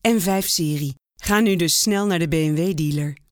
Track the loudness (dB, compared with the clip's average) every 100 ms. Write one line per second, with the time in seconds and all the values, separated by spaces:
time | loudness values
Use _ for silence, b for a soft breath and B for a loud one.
0 | 0 2 2 0 0 -2 -2 -2 -4 -8
1 | _ _ 0 2 2 2 2 0 0 0
2 | 0 0 0 0 0 0 0 0 -2 -2
3 | -4 -8 _